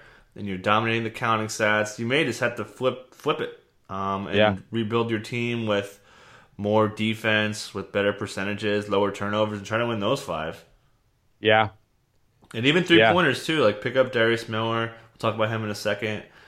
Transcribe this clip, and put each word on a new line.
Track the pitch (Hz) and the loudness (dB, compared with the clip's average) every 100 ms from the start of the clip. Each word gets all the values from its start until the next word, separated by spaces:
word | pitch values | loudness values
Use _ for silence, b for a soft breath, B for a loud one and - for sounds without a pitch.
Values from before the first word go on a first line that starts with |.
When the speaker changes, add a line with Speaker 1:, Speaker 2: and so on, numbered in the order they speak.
| B B B - | B B B -10
Speaker 1:
and | 101 | -8
you're | 92 | -4
dominating | 104 107 113 113 | 2 2 2 -2
the | 113 | -4
counting | - 120 110 107 | -4 0 0 -2
stats, | - 107 107 107 - | 0 2 2 0 -4
you | 117 | -2
may | 143 | 0
just | 139 - | 0 -2
have | 120 - | -4 -4
to | |
flip, | 98 - 127 123 - | -10 -4 -2 -4 -12
flip | - 147 156 | -8 -4 -4
it, | - - _ _ - | -6 -10 _ _ -12
um, | 98 98 98 90 | -6 -4 -4 -2
and | 101 | 4
Speaker 2:
Yeah. | 107 95 - | 4 2 -4
Speaker 1:
rebuild | 113 107 117 113 | -4 0 0 0
your | 110 | -4
team | 107 120 120 120 110 | -4 -6 -4 -4 -2
with | 101 98 - b b b b b - | -2 -2 -12 b b b b b -6
more | 101 110 107 | 0 2 2
defense, | 107 110 110 113 107 107 107 - | 0 -4 -2 0 2 0 -4 -8
with | 98 - | -10 -4
better | 101 101 | 0 0
percentages, | 101 101 101 98 104 107 104 104 | 0 -6 -6 -6 -4 -2 -2 0
lower | 98 101 | 0 0
turnovers, | 98 101 107 107 104 | -2 -2 0 0 -2
and | 101 | -4
try | 113 | -2
to | 120 | -2
win | 110 | 0
those | 101 131 | 0 -2
five. | - 78 80 - - _ _ _ _ _ _ - | -4 -6 -6 -10 -16 _ _ _ _ _ _ -2
Speaker 2:
Yeah. | 107 107 107 - _ _ _ _ _ _ _ | 4 4 4 -4 _ _ _ _ _ _ _
Speaker 1:
And | 113 131 | -2 2
even | 175 | 2
Speaker 2:
Yeah. | 175 | 6
Speaker 1:
three-pointers, | 110 110 180 156 117 - | 6 8 6 4 0 -2
too. | 160 | 4
Like, | 110 104 | 4 2
pick | 123 127 | -2 2
up | 123 | 2
Darius | 120 113 113 - | 2 2 2 -2
Miller. | 110 113 113 113 | -4 -2 -2 -4
We'll | - - - | -8 -20 -6
talk | 113 110 | -4 0
about | 110 | -2
him | 113 | -2
in | 107 | -4
a | 104 | -4
second. | 107 104 107 104 - b | -4 -2 -4 -6 -10 b